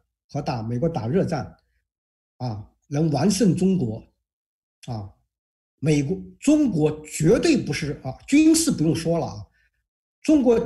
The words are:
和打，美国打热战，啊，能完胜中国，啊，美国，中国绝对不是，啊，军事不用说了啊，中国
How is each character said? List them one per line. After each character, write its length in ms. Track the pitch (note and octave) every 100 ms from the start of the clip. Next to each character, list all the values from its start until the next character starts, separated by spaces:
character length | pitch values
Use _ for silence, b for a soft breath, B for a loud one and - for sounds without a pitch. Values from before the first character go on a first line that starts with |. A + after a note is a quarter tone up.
| _ _ _
和 140 | C#3
打， 200 | D3 A#2+
美 160 | A2+ B2
国 100 | B2
打 180 | - A2
热 160 | F3+
战， 320 | B2+ C#3+ G2+ - _ _ _ _ _ _ _ -
啊， 280 | B2 G#2 - _ -
能 220 | C#3+ D#3+
完 200 | C#3 G3
胜 240 | G#3 G#3
中 220 | C#3+ F#3+ F3
国， 260 | A#2 A2 - _ _ _ _ _ _ _ -
啊， 260 | A2 G2 _ _ _ _ _ _ -
美 240 | D3+ D3
国， 160 | C#3 F#3+ - -
中 320 | C#4 D4+ C4+
国 360 | E3 D3+ - -
绝 320 | - D#3 B3+
对 240 | E4+ B3
不 120 | -
是， 260 | C3+ C#3+ -
啊， 80 | C3 - -
军 300 | C#4+ D#4 D#4+
事 140 | C#4
不 120 | D#3+
用 140 | D#3+ C3+
说 220 | E3 E3+
了 80 | A2+
啊， 200 | G#2 - _ _ _ _ _ _ _
中 200 | - D4+
国 160 | A#3+ A3+